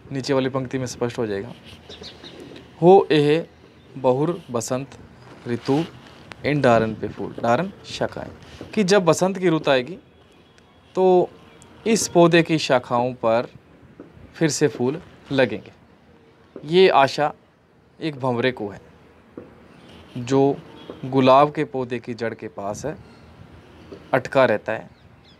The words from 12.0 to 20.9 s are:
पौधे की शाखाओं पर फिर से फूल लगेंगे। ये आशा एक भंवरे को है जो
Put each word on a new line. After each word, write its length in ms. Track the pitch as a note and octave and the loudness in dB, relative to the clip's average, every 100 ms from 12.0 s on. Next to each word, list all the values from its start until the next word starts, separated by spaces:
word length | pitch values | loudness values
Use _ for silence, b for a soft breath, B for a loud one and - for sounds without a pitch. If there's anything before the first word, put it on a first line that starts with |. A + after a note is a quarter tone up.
| - | 2
पौधे 360 | F3 E3+ E3+ | 4 6 6
की 140 | D#3+ D#3+ | 2 0
शाखाओं 560 | - B2+ - B2 B2+ | 0 0 0 -2 -2
पर 340 | A#2+ A2+ A2+ B2 - _ - - - - - - - | -2 0 0 -2 -10 _ -20 -20 -20 -20 -20 -18 -4
फिर 140 | E3 | -2
से 180 | - D3 | 0 -2
फूल 340 | - B2 D#3+ - - - | 0 -4 -4 -10 -20 -4
लगेंगे। 460 | C3+ B2 G2+ - - _ _ _ _ _ _ _ - D3 | 0 0 -2 -12 -20 _ _ _ _ _ _ _ -18 -2
ये 240 | F3 F#3+ | 4 6
आशा 440 | - C3+ - D3 - _ _ _ _ _ - | 6 4 2 -4 -6 _ _ _ _ _ -12
एक 180 | D#3+ C#3 | -10 -6
भंवरे 320 | C3 A#2 B2+ | -4 -2 -2
को 180 | A#2+ G#2 | -2 -8
है 120 | F#2+ - - - _ _ - - - - - - - - B2+ | -12 -20 -20 -20 _ _ -20 -20 -20 -20 -20 -20 -20 -18 -12
जो 400 | B2 C3+ C#3 - - - - | -2 2 2 0 -8 -20 -20